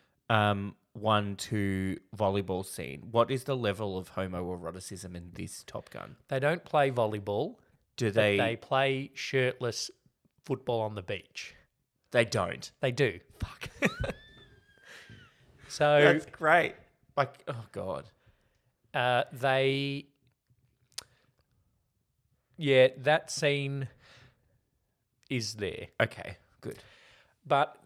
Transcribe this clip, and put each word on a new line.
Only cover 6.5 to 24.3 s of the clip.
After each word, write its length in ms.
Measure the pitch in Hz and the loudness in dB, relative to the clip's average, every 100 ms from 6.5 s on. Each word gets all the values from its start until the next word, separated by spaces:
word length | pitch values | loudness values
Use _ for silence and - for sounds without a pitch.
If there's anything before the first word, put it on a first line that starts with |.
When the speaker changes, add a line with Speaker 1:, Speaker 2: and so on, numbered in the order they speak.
| 175 - | -2 -2
Speaker 2:
play 260 | 156 139 | 2 2
volleyball, 640 | 123 110 107 101 101 175 - _ _ _ - | 2 0 -2 -2 -2 -2 -6 _ _ _ -4
Speaker 1:
Do 100 | 117 | 0
Speaker 2:
but 60 | 107 | 4
Speaker 1:
they? 220 | 104 101 | 4 4
Speaker 2:
they 180 | 117 117 | 2 -2
play 560 | - 135 135 135 139 | -2 0 2 0 -6
shirtless 760 | - - 135 127 - 120 - - - _ _ _ _ | -10 -2 0 0 0 -6 -4 -10 -12 _ _ _ _
football 380 | - 127 - 117 | -6 -6 -2 -2
on 140 | 107 104 | -2 -6
the 60 | |
beach. 540 | 95 95 - - - - _ _ _ _ _ | -6 -8 -8 -16 -16 -18 _ _ _ _ _
Speaker 1:
They 140 | 123 117 | 2 4
don't. 440 | 113 87 - - - | 2 0 -4 -12 -4
Speaker 2:
They 100 | 131 | -2
do. 280 | 127 127 87 _ - | 2 0 0 _ -12
Speaker 1:
Fuck. 300 | - - - - | -12 -10 -14 -2
<laughs> 340 | - 1077 - - - - - - _ _ - - - - - _ _ _ - | -2 -2 -6 -8 -16 -20 -20 -20 _ _ -20 -20 -20 -20 -20 _ _ _ -10
Speaker 2:
So 300 | - 147 147 | 0 6 8
Speaker 1:
That's 240 | 151 156 - | 8 6 0
great. 480 | - 156 170 156 - - _ _ - | -2 6 6 4 -4 -20 _ _ -2
Like, 280 | 131 - - | -2 -2 -10
oh 160 | 120 110 | -10 -10
God. 340 | 104 95 71 - _ _ _ _ _ _ _ _ | -10 -6 -8 -10 _ _ _ _ _ _ _ _
Speaker 2:
uh, 340 | 139 123 123 - | -2 2 2 0
they, 760 | 127 135 131 135 139 139 139 - _ _ _ _ _ _ _ _ - - _ _ _ _ _ _ _ _ _ _ _ _ _ _ - | -2 0 2 2 0 -4 -6 -12 _ _ _ _ _ _ _ _ -16 -16 _ _ _ _ _ _ _ _ _ _ _ _ _ _ -6
yeah, 320 | 147 131 131 139 | 4 6 6 4
that 340 | 131 160 - | 2 2 0
scene 560 | - 147 143 139 139 135 _ - - - | -2 0 0 -2 -6 -8 _ -20 -20 -20